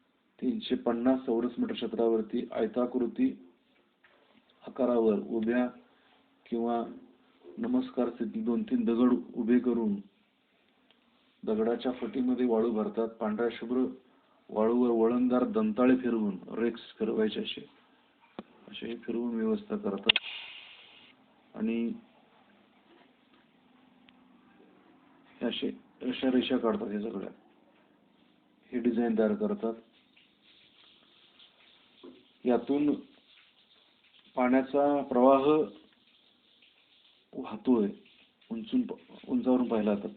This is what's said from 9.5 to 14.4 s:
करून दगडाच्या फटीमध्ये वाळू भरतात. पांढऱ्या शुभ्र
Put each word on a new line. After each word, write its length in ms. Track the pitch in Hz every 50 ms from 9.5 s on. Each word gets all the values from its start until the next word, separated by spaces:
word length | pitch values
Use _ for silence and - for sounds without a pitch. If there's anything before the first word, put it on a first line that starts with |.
| 123 123
करून 360 | 123 123 117 117 113 104 101 101 - - _ _ _ _ _ _ _ _ _ _ _ _ _ _ _ _ - _ _ _ _ _ _ _ _ _ -
दगडाच्या 480 | - 110 110 110 117 120 120 - 127 123
फटीमध्ये 540 | - 123 107 101 131 123 127 123 120 127
वाळू 240 | 120 113 110 113 120
भरतात. 380 | 107 107 104 101 101 113 113 110
पांढऱ्या 400 | - - 117 107 107 110 120 117 110
शुभ्र 400 | - 120 113 127 127 127 110 - - - _ _ _ _ _ _ _